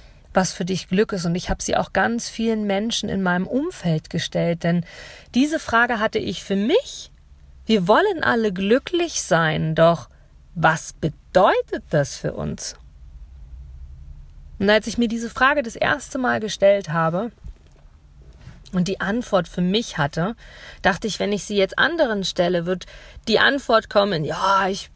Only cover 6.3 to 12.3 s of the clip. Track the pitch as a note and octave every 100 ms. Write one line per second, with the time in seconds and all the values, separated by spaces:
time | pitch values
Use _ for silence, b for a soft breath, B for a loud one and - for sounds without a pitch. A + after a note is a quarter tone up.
6.3 | F#3 - G3 A3 A4 - - - - -
7.3 | - - - - A3 F3+ C4 G#4 D#4+ -
8.3 | A#3+ G#3+ F#3 G3 C4 - F4 E4+ - -
9.3 | E3 D#3 D#3+ D#3+ D#3+ E3 E3 - b b
10.3 | b - E3 D#3+ D#3 - - E3 - -
11.3 | - A3 A#4+ - D4+ - D#3 C#3 - D3+